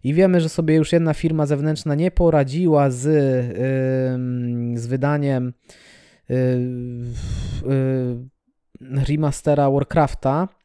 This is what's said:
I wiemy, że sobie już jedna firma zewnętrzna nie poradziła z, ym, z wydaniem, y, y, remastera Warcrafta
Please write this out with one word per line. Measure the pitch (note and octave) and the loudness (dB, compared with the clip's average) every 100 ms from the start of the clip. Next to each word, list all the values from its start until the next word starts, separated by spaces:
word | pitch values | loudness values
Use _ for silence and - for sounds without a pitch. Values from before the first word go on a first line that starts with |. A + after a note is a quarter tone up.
I | C3 | 0
wiemy, | D#3 F#3+ F3+ | 2 4 4
że | D#3+ | 2
sobie | - D#3+ | -2 2
już | D#3 D3+ | 2 4
jedna | E3+ E3 | 2 2
firma | D3 E3 D#3 | 0 -2 0
zewnętrzna | C#3+ C#3+ D3+ D#3 D3+ | 0 0 -2 -2 -2
nie | D3 F3+ | 0 0
poradziła | - E3+ D#3 C3+ D3+ F3+ D3 C#3 | 2 4 4 2 0 2 4 2
z, | B2 | 0
ym, | C#3+ D3+ C3+ B2+ A#2+ G#2+ C3 C3 C3 C3 C3 B2+ B2+ B2 A#2+ A#2+ A#2+ A#2+ | 2 2 2 0 -2 -2 -2 0 0 0 -2 -2 -4 -4 -4 -4 -4 -4
z | A#2 | -4
wydaniem, | C3 C#3+ D3 C#3+ C3 B2 - - - - - _ _ - | -2 0 0 0 -2 -4 -8 -20 -20 -20 -20 _ _ -4
y, | |
y, | B2+ B2+ B2+ B2 B2 B2 A#2+ A#2+ A#2+ - - - - C3 C3+ C3 C3 B2+ A#2+ C3 _ _ _ _ - C3 C#3 C3+ | 0 0 0 -2 -6 -10 -10 -10 -8 -8 -6 -6 -6 -2 -2 0 -2 -4 -6 -12 _ _ _ _ -20 -6 -4 -2
remastera | D3+ D3+ - - D3 C#3 | 0 0 0 0 2 4
Warcrafta | C#3 C#3 E3+ C#3+ - C3+ C#3+ F#3 _ | 2 2 2 0 0 -2 0 -4 _